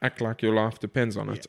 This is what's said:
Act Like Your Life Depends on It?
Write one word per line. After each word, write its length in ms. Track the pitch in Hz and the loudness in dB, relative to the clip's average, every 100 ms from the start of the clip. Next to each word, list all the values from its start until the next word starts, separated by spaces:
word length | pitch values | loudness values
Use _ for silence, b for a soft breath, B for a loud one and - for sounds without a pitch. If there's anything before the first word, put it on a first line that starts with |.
Act 180 | 131 - | -4 -2
Like 220 | 113 117 | -4 0
Your 120 | 110 | 2
Life 260 | 110 110 113 | 4 2 -2
Depends 360 | 104 131 117 104 | -4 0 0 0
on 120 | 104 | -4
It? 180 | 101 | -6